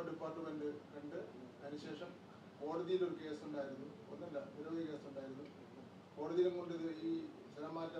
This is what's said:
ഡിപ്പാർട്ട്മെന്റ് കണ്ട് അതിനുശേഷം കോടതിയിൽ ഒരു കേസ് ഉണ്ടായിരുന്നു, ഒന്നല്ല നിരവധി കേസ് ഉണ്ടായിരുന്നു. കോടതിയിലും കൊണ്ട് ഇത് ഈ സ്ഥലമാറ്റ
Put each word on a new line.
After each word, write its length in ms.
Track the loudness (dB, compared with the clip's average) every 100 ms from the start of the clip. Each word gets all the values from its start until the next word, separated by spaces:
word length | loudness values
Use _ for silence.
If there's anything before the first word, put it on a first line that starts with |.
| 2
ഡിപ്പാർട്ട്മെന്റ് 600 | 0 0 0 0 2 0 0 -6
കണ്ട് 240 | -6 -4 -2 -4 -6 -10 -8
അതിനുശേഷം 480 | -6 -4 -4 -4 -6 -8 -12 -14 -14 -4
കോടതിയിൽ 420 | 2 4 6 8
ഒരു 120 | 6 4
കേസ് 200 | -2 -2
ഉണ്ടായിരുന്നു, 440 | 0 0 0 -2 -6 -8 -8
ഒന്നല്ല 260 | -6 -2 -2 -2 -4
നിരവധി 280 | 0 0 0
കേസ് 160 | -2 -4
ഉണ്ടായിരുന്നു. 340 | -4 -4 -4 -6 -8 -12 -10 -12 -12 -10 -2
കോടതിയിലും 400 | 6 8 8 6
കൊണ്ട് 160 | 0
ഇത് 140 | 0 0 2 2
ഈ 20 | 2 0 -8 -10
സ്ഥലമാറ്റ 440 | -6 -2 -2 -2